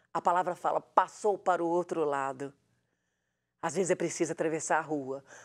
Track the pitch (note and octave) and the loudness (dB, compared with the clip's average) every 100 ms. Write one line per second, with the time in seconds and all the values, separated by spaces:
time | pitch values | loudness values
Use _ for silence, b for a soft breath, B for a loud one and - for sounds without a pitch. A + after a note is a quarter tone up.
0 | b E3 F#3 F3 F3+ F3 D#3 D#3 - - | b -2 2 2 0 -2 -2 -2 2 2
1 | F3+ - G#3+ F#3+ F#3+ F3 E3+ F3 E3+ E3+ | 2 0 0 0 2 2 2 0 0 -2
2 | D3 C#3 C3+ C3 C#3 - _ _ _ _ | 0 0 -2 -6 -10 -12 _ _ _ _
3 | _ _ _ _ _ - D#3+ D#3 F3 F3+ | _ _ _ _ _ -8 -4 -2 0 0
4 | E3+ - D#3+ E3 D#3+ D#3 - D#3 D3+ D3+ | 0 -2 -2 0 -2 -2 0 0 0 -4
5 | C3 C3+ - B | -4 -10 -12 B